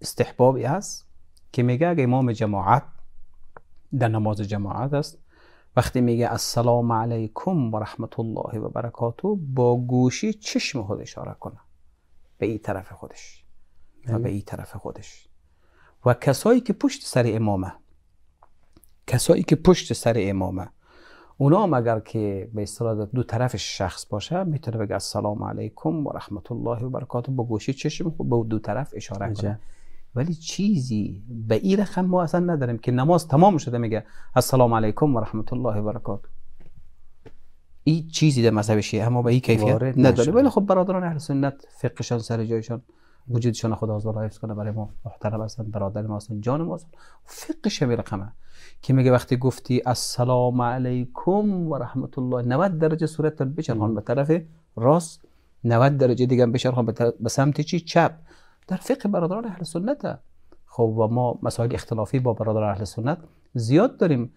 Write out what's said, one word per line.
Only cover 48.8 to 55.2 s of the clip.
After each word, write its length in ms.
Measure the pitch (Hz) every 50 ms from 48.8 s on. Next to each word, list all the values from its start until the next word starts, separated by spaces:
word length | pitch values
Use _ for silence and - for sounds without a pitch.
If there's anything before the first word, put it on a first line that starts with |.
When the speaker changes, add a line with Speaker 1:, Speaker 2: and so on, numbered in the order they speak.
| -
Speaker 1:
که 100 | - 131
میگه 200 | 131 127 127 127
وقتی 240 | 123 - - 131
گفتی: 460 | 123 123 131 - - - - 127 123 -
«السلام 760 | 123 123 - - - - - 123 123 127 123 123 123 123 127 123
علیکم 1080 | 117 120 131 127 127 123 123 123 127 - - - - 185 208 214 208 196 180 170 156
و 80 | 151 131
رحمت 400 | 123 120 - 131 127 131 - -
الله»، 240 | 127 127 123 123 120
نود 360 | 120 127 139 180 202 180 156
درجه 280 | 160 160 160 160 165
صورت 360 | 151 - - 147 156 151 - 139
بچرخان 520 | 131 143 175 165 - 120 107 107 107 113
به 60 | 104
طرف 320 | - - 120 127 139 143 156 175 165 - - - _ _ -
راست، 440 | - 113 127 151 175 170 - - -